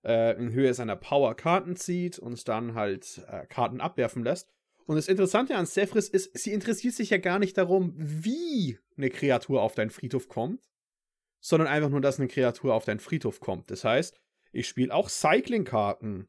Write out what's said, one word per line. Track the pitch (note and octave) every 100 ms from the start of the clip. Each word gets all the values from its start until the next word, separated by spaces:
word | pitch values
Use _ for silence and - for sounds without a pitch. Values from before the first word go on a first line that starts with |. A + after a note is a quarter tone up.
äh, | A2+ A2+ A#2 A2
in | A#2+
Höhe | B2 C3+
seiner | A#2+ A2 F#2+
Power | - C#3+ B2
Karten | - E3 F#3 F3 F3
zieht | - F3+ F3 -
und | A#2+ A#2+ -
dann | A2 A#2
halt, | A2+ G#2 G2 - - -
äh, | F#2+ -
Karten | - A#2 B2
abwerfen | D#3 - A#2+ B2
lässt. | A#2 F3 - _ _ _ -
Und | D#3
das | E3+
Interessante | F#3+ F#3 G#3 C4 G#3+
an | E3+
Zephrys | F#3+ G3+ A3 G3+
ist, | F#3+ - -
sie | G#3
interessiert | G#3 A#3 - B3
sich | B3 G#3
ja | G3
gar | F#3 F#3+
nicht | F#3+ G3
darum, | F3 F#3+ F3 D#3
wie | D3 D#3 G3 D4+ E4+ C4 D3 A2 _ -
eine | C3
Kreatur | - C#3 A#2+ - C3
auf | A2
deinen | - G#2+
Friedhof | - A#2+ C3 -
kommt, | - C3 B3+ _ _ _ _ _ _ _ _
sondern | - D#3+ D3+
einfach | D3+ D3
nur, | C#3
dass | C#3 C3+
eine | B2+
Kreatur | C#3 B2+ - C3
auf | A2
deinen | - G#2+
Friedhof | - D#3+ A2 -
kommt. | - F2+ -
Das | F#2
heißt, | A2 B2+ E3+ - _ _ _
ich | - -
spiel | - C3
auch | D#3+ -
Cycling-Karten, | - D#3 A3 - A3+ - A2+ G2+ - G#2+ F#2+